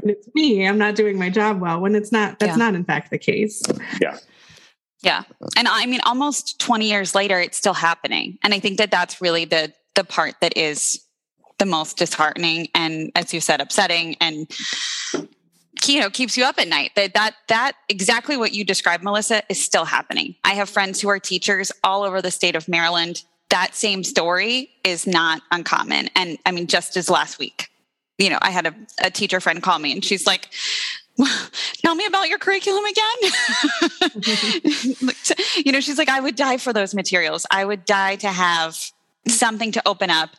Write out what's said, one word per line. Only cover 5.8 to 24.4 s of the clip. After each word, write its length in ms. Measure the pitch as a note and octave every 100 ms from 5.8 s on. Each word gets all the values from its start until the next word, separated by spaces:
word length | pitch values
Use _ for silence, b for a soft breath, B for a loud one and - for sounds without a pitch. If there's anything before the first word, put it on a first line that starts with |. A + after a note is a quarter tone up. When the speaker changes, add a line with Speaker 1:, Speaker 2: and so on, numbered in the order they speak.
| A#3+
Speaker 2:
mean, 120 | B3+ -
almost 540 | B3+ D4 - - -
twenty 280 | - A3+ A3
years 260 | G3+ F#3 G3
later, 240 | G3+ F#3
it's 180 | F3 -
still 160 | G3+
happening. 640 | E3+ E3 E3 C3+ F#2+ - F3+
And 100 | G3+
I 60 | G3+
think 180 | G#3 G3
that 140 | G#3
that's 280 | F#3 F3+ -
really 260 | F3+ E3 E3
the, 280 | E3 D#3 - _ -
the 80 |
part 320 | F#3 - D#3+ -
that 140 | E3+ -
is 460 | D#3 D3 - - _ _ _ _ _ -
the 80 | G3
most 320 | D#3+ D#3 -
disheartening 680 | E3+ - D3+ D#3+ E3+ E3 E3 E3+
and, 360 | E3 D#3+ D#3 -
as 180 | F3
you 60 | E3
said, 220 | - D3
upsetting 540 | C#3+ - F#3 E3+ E3 -
and, 260 | E3 D#3 D#3+ B B B B B B B - _ _ _ _ - -
you 140 | C#4+
know, 100 | G3+
keeps 260 | G3 B3 B3+
you 60 |
up 160 | B3+ D4
at 80 | F3
night. 240 | D3+ C#3 -
That, 180 | G3 G#3
that, 200 | G#3+ - -
that 240 | A3+ C4+ - -
exactly 480 | G3+ F#3+ A#3 A#3 C#4+
what 160 | A3
you 100 | G3+
described, 400 | G3 F#3+ - F3
Melissa, 400 | G3 G#3 G#3 A3 -
is 120 | F#3+
still 220 | - F#3+ D#3+
happening. 500 | - - - - F3
I 80 | -
have 180 | G3+ G3
friends 320 | G#3 F#3+ F#3+
who 80 | G3+
are 100 | G3
teachers 520 | - F3+ G3 G3 F#3+ -
all 200 | F#3+ G3
over 180 | G3+ F#3+
the 100 | F#3
state 240 | - F3 E3
of 120 | D#3+
Maryland. 560 | E3+ E3+ F3 E3+ E3+ - _ -
That 260 | F#3+ F#3 -
same 280 | G#3+ G3
story 680 | F3 - E3+ F3+